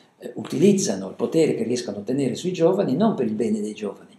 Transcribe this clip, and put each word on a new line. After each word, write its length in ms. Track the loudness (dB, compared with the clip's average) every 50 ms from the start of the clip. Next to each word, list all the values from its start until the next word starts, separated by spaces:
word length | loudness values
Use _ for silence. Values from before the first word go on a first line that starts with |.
| _ _ _ _
eh, 140 | -16 -14 -12
utilizzano 720 | -12 -10 -6 0 4 6 6 6 6 2 0 -2 -4 -6 -8
il 60 | -6
potere 400 | -4 -4 0 2 4 4 4 2
che 100 | 0 -2
riescono 340 | -2 -2 -2 -4 -6 -8 -6
a 20 |
ottenere 340 | -6 -4 -2 0 0 -2 -2
sui 180 | -4 -4 -4
giovani 420 | 0 2 2 4 4 2 0 0 2
non 200 | 2 2 2 2
per 120 | 0 -2
il 80 | -2 -2
bene 260 | -2 0 0 0 -2
dei 140 | -4 -6 -8
giovani, 420 | -8 -8 -8 -8 -12 -16 -20 -20